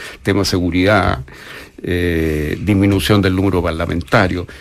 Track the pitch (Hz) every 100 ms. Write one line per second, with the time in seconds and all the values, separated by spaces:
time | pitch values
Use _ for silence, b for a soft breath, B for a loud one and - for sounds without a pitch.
0 | B B - 98 95 95 87 87 92 104
1 | 92 - - B B B B B - 87
2 | 87 82 80 76 76 - 87 98 101 98
3 | - 104 95 92 98 92 85 80 85 85
4 | - 120 98 90 85 B